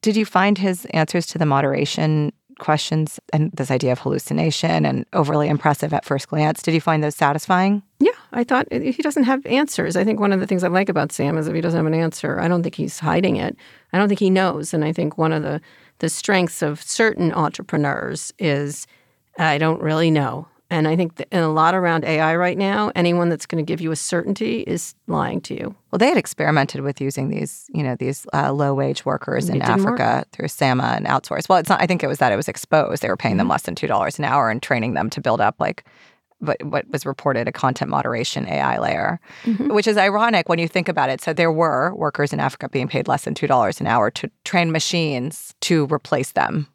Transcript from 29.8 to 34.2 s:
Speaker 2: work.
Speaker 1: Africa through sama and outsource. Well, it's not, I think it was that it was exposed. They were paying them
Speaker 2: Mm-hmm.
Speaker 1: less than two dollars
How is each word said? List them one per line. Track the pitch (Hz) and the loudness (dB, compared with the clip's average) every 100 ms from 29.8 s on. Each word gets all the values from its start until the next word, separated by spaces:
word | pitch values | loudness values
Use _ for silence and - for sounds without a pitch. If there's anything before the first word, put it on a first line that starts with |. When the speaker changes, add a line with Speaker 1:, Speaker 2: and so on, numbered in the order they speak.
Speaker 2:
work. | 196 - | 2 0
Speaker 1:
Africa | 117 123 127 | 0 0 -2
through | - 147 | -6 -8
sama | - 139 127 123 | -2 0 2 0
and | 120 104 | -2 0
outsource. | 135 - - - | -2 -2 -6 2
Well, | 185 | 2
it's | 165 | 4
not, | 196 | 0
I | 170 | 2
think | 175 | 0
it | 143 | -2
was | 139 | 2
that | 127 | 2
it | 104 | 2
was | 143 | -2
exposed. | - - 156 - - | -8 2 2 2 -2
They | - | -2
were | - | 0
paying | - 175 | 0 2
them | - | 2
Speaker 2:
Mm-hmm. | |
Speaker 1:
less | - | 0
than | - | -2
two | 85 147 | -6 0
dollars | 101 - - | 0 0 -2